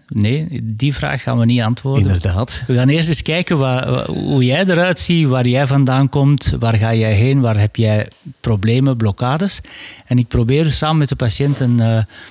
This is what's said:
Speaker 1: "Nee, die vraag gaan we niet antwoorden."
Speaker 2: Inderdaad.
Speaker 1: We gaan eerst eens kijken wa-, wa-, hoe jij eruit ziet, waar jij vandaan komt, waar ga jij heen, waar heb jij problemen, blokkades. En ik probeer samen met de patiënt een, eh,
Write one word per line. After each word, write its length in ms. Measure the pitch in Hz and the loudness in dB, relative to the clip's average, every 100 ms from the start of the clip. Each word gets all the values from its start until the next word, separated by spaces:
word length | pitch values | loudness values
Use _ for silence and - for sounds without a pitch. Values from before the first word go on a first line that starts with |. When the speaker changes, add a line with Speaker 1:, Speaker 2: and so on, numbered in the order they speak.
| - | -6
Speaker 1:
"Nee, 520 | 127 104 143 160 127 | -2 0 -2 -4 -8
die 320 | 113 107 139 | -8 -4 -2
vraag 280 | 135 143 135 | -2 -4 -4
gaan 160 | - 120 | -2 0
we 60 | |
niet 160 | 117 123 | 2 2
antwoorden." 460 | 110 123 135 135 95 | 0 -2 -2 0 0
Speaker 2:
Inderdaad. 560 | 92 92 92 127 - 127 | 0 0 -2 -2 -4 0
Speaker 1:
We 80 | |
gaan 140 | 123 131 | 0 2
eerst 200 | 160 160 | 2 0
eens 140 | 156 | 0
kijken 360 | - 165 180 160 | -2 -2 0 0
wa-, 320 | 131 127 - | 0 -2 -2
wa-, 160 | 69 - | -4 -4
hoe 380 | - - 139 | -4 -2 2
jij 200 | 123 147 | 2 2
eruit 340 | 190 170 180 170 | 2 2 2 0
ziet, 280 | - 170 147 | 0 2 2
waar 220 | 127 123 | 2 2
jij 180 | 131 135 | 2 2
vandaan 420 | 139 131 131 135 | 2 2 2 2
komt, 440 | 143 139 143 - 123 | 2 2 2 0 -2
waar 160 | 117 | 0
ga 200 | 110 113 | 2 2
jij 180 | 113 110 | 2 2
heen, 280 | 101 127 139 | 2 2 2
waar 180 | 120 107 | 2 2
heb 180 | 104 - | 0 0
jij 320 | 107 107 - - 147 - | 0 0 -2 -10 -20 -8
problemen, 560 | - 104 107 123 139 120 | -2 0 0 2 0 0
blokkades. 640 | 110 - 123 156 180 - - - - - - | -2 -2 -2 -2 -4 -6 -10 -20 -20 -14 -2
En 120 | 123 | -2
ik 100 | 117 | 0
probeer 440 | 123 117 143 160 | 0 0 2 0
samen 260 | - 156 160 | 0 0 0
met 100 | 139 | 0
de 80 | - | -2
patiënt 440 | 120 - 143 139 | -2 0 -2 0
een, 200 | 123 120 | 0 2
eh, 180 | 113 113 107 - - | 2 0 -2 -8 -20